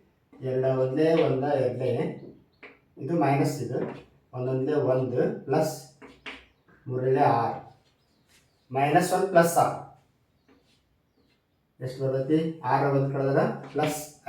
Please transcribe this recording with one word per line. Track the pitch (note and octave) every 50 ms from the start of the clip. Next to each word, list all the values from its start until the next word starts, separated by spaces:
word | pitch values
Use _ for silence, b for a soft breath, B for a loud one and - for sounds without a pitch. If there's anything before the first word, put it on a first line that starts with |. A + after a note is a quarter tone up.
| _ _ _ _ _ _ - - C3+ C3
ಎರಡ | B2+ C3 C3 C3 C3 C3 C3
ಒಂದೇ | C3 C3+ D3+ D#3 D#3+ D#3+ D#3+ C#3+ C3+
ಒಂದ | C3 B2+ C3 D3 C#3+ C3+ B2+
ಎರಡೇ, | B2 - B2 C3 B2 A#2 A2+ - - - - E3+ - - - _ _ _ _ - - - _ _ _ _ -
ಇದು | - C3 E3+ D#3+ C#3+
ಮೈನಸ್, | C#3 C#3 C#3 D3+ C#3+ C#3 - A2+
ಇದು | - B2+ B2+ - - - - - - _ _ _ _ - B2+
ಒಂದೊಂದೇ | B2+ C3 C3 C3 C3+ D3 D3+ C#3+ B2+ B2 C3
ಒಂದು | C3 B2+ A#2 A#2 - - - - - -
ಪ್ಲಸ್ | C3+ C3+ D#3 D#3 - - - - - - _ - - - _ - - - - - _ _ _ _ _ _ _ _ -
ಮೂರನೇ | B2+ B2+ B2+ C3 C3 C3 - - - - -
ಆರು, | - - - - - - _ _ _ _ _ _ _ _ _ _ _ _ _ _ _ _ _ _ -
ಮೈನಸ್ | B2+ C3+ C#3 C#3+ D3 F3 F3 - F#3 F#3+
ಒನ್ | G3 -
ಪ್ಲಸ್ | F#3 E3+ E3+ E3+ - - -
ಆರು, | - - - - - - - _ _ _ _ _ _ _ _ _ _ _ _ _ _ _ _ _ _ _ _ _ _ _ _ _ _ _ _ _ _ _ _ _ _ _ - C3
ಎಷ್ಟು | C3 - - C3+
ಬರ್ತೈತಿ? | C3+ C3 C3+ C3 D3 D#3 D#3+ E3 D#3+ D#3+ - - C3+
ಆರು | C3+ C#3 C#3 C#3+ C#3 C#3
ಒಂದು | C3+ C3+ C3+
ಕಳೆದ್ರೆ | C3+ C3+ C3+ - D#3 - - - - - -
ಪ್ಲಸ್ | - C#3 D3+ D3 - - - - - - _